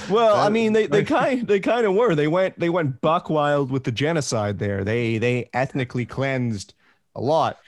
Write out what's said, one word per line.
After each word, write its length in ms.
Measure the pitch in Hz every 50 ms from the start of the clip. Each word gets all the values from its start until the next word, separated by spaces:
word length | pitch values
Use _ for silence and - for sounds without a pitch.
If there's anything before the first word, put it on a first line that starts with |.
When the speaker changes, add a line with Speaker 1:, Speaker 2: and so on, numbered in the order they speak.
| - -
Speaker 1:
Well, 280 | 190 226 233 220 208 185
I 80 | 170
Speaker 2:
That, 60 | 208 214
Speaker 1:
mean, 180 | 226 226 220
they, 160 | 214 220 214 160
they 120 | 190 202
Speaker 2:
like 80 | - -
Speaker 1:
kind, 380 | 294 247 269 311 254 254 233
they 140 | 175 208 196
kinda 320 | - 254 220 247 226 202
were. 240 | 185 208 247 226 170
They 140 | 147 147 156
went, 280 | 160 185 190 185 - -
they 120 | 170 170
went 320 | 170 185 160 135 131 -
buck 280 | - 156 160 180 - -
wild 400 | 156 151 147 147 147 143 143 127
with 140 | 135 135 127
the 80 | 131
genocide 680 | 117 101 139 151 170 156 131 - 127 110 104 104 104 -
there. 260 | 107 101 101 98 98
They, 320 | 101 113 120 120 113 113 110
they 320 | 117 120 123 123 117 - -
ethnically 520 | 123 135 127 - 139 127 - - 123 117
cleansed 680 | - - 123 135 135 135 127 123 120 110 95 - - _ _ _ _ _ _ _ _ -
a 60 | 104
lot, 380 | 107 131 156 160 131 110 - - _